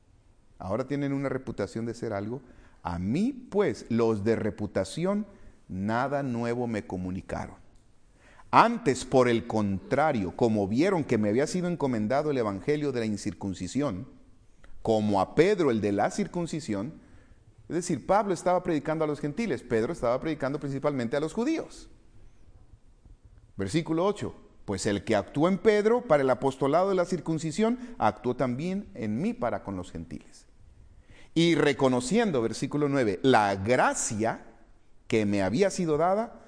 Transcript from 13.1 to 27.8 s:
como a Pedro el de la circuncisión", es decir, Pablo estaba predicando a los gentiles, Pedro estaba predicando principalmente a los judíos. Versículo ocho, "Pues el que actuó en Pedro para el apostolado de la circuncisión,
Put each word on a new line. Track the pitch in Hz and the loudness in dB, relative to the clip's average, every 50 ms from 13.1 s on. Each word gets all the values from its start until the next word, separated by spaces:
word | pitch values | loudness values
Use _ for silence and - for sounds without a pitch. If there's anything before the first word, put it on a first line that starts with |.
| 104 101 - 107 85 - - 98 92 - 92 90 - 127 143 147 92 90 131 - - - - - - - _ _ - - - - - - | -4 -4 -4 -6 -8 -6 -6 -6 -6 -6 -8 -6 -4 -2 -2 -2 -4 -6 -10 -12 -16 -20 -20 -20 -20 -20 _ _ -20 -20 -20 -16 -14 -6
como | - - 113 107 107 104 101 95 | 0 0 2 2 2 2 2 2
a | 95 - - | 2 2 2
Pedro | - 160 190 214 175 170 139 | 2 4 4 4 2 2 2
el | 117 110 | 2 2
de | 98 104 | 0 0
la | 101 101 104 - | 0 0 0 -2
circuncisión", | - - 202 - - 175 170 160 - 156 - - 107 101 101 143 - - - - - - - - - - - - - - - - | -2 -4 -6 -6 -4 -6 -6 -6 -6 -8 -6 -4 -6 -4 -6 -8 -10 -14 -20 -20 -20 -20 -20 -20 -20 -20 -20 -20 -20 -20 -12 -6
es | 127 | -6
decir, | 165 175 - 170 123 - - | -4 -2 -2 -4 -4 0 2
Pablo | 185 208 226 202 180 | 2 4 4 2 0
estaba | 151 - 180 180 180 180 | 0 2 2 2 2 2
predicando | - 165 147 127 - 156 160 156 | 0 -2 -2 0 -2 -2 0 0
a | 151 | -2
los | 147 131 | -2 -2
gentiles, | - 151 147 - 233 208 143 113 - | -4 -6 -4 -4 -2 -2 -2 -4 -2
Pedro | - 123 110 110 120 | 0 0 0 0 0
estaba | 170 - - 117 120 131 | -2 -2 0 0 0 0
predicando | - 160 156 - 139 131 143 147 | -2 -4 -4 -4 -4 -4 -4 -4
principalmente | 143 139 135 135 131 147 147 131 120 113 147 143 | -6 -6 -6 -2 -2 -2 -2 -2 -4 -2 -2 -2
a | |
los | 151 160 - | -2 -2 -2
judíos. | - 233 285 330 311 - - - - - - - - - - - - - - - - - - - - - - - - _ - - _ - - - - _ - - - - - - - | -2 -2 -2 -2 -4 -6 -10 -12 -20 -20 -20 -20 -20 -20 -20 -20 -20 -20 -20 -20 -20 -20 -20 -20 -20 -20 -20 -20 -20 _ -20 -20 _ -20 -20 -20 -20 _ -20 -20 -20 -20 -16 -8 -8
Versículo | 95 98 95 165 160 160 165 160 180 | -6 -2 -2 -2 -2 0 -2 0 0
ocho, | 202 202 - - 85 - - - - - - - | 0 -2 -2 -6 -10 -10 -12 -20 -20 -20 -16 -8
"Pues | - 101 95 - | -6 -6 -2 0
el | 110 101 101 - | 0 0 0 0
que | - 110 101 | 2 0 0
actuó | 101 - - 139 151 180 | 0 0 -2 2 2 2
en | 196 180 | 2 2
Pedro | - 220 208 208 202 214 233 247 247 240 | 4 4 4 4 4 4 2 2 2 4
para | 156 147 135 | 4 4 6
el | 131 | 4
apostolado | 127 - 139 139 131 - 147 135 143 170 185 196 | 2 2 2 -2 0 2 0 2 4 4 4 2
de | 196 | 2
la | 185 175 | 0 0
circuncisión, | 175 185 165 131 - 165 156 165 160 147 - 214 226 240 247 | 0 -2 -4 -2 -2 -4 -2 -2 -4 -2 0 0 0 0 -2